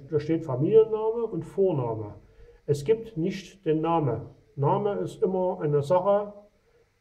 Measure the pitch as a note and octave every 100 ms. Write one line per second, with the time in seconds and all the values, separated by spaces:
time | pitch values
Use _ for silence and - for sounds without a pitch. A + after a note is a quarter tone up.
0 | - D3+ - D#3+ D3 B2 E3+ A3 A3 G#3+
1 | A3 A#3 A3+ E3+ E3 - F#3+ D3+ A#2+ A2
2 | G#2 G2+ - - - - - C#3 - A3+
3 | - D#3+ F#3 - - - D#3+ D#3 E3 E3
4 | C#3 G#2 - - _ - C#3+ G3+ G#3 F#3+
5 | D#3 - G3+ F#3 F3+ F3+ D#3 D3 C#3 F3+
6 | F#3+ G3+ G3+ - - _ _ _ _ _